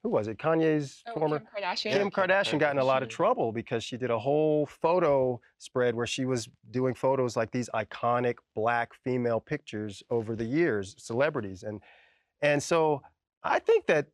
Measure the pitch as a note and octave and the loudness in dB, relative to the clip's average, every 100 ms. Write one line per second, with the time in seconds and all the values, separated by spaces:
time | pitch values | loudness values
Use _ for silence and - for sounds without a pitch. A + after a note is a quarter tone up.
0 | B3 D#3+ G#2+ G#2+ D#3 D#3+ D#3+ D3+ C#3 - | 0 0 0 -2 0 2 2 2 -2 -12
1 | - A3+ D#3 D3+ - - F#3+ G3+ G#3+ G3+ | -12 -4 -2 -2 -4 -8 -6 -4 0 0
2 | G3+ G3 F3+ F#3+ G3+ D3+ D3+ C#3 C3 C3 | 0 0 2 2 2 0 0 2 2 2
3 | C3 - F#3 B3+ A#2+ A2 G#2+ A#2 - A#2+ | 0 0 0 2 0 -2 -4 -6 -6 -6
4 | A#2+ A2+ A#2 D3+ D#3 D3+ C#3+ - D#3+ F3+ | -2 0 2 2 2 2 -2 -2 2 4
5 | E3 C#3 B2+ B2 _ _ - B2+ B2 A2+ | 4 4 2 -2 _ _ -8 0 0 0
6 | A#2 - C3 B2+ A2 _ - B2 C3 A#2 | -4 -2 -2 -2 -4 _ -8 -2 -2 0
7 | C3+ C3+ B2 A#2 A2+ B2 A#2+ A2+ G#2+ - | 0 2 0 -2 -2 -4 -4 -6 -6 -4
8 | A#2+ A#2+ B2 A#2+ _ - A2 A#2+ A#2 - | 0 2 0 -4 _ -2 0 0 -2 -6
9 | C3 B2+ A#2+ A2+ - D3 - G#2+ G#2+ G2 | -4 -2 0 -2 -4 -8 -6 -8 -8 -12
10 | - A#2 A2 A2+ A2+ C#3+ E3+ G#2+ F#2+ - | -4 -4 -4 -6 -2 0 0 0 -4 -12
11 | - A2+ D3 D3 G#2 F#2 G#2+ G#2 - - | -8 -2 0 -2 -8 -10 -10 -12 -14 -20
12 | _ _ _ _ D3 D3 - E3 D#3+ D3 | _ _ _ _ 0 0 2 2 2 0
13 | - _ _ _ - - - A4+ - D#3+ | -6 _ _ _ -2 0 2 2 4 2
14 | C#3+ | 0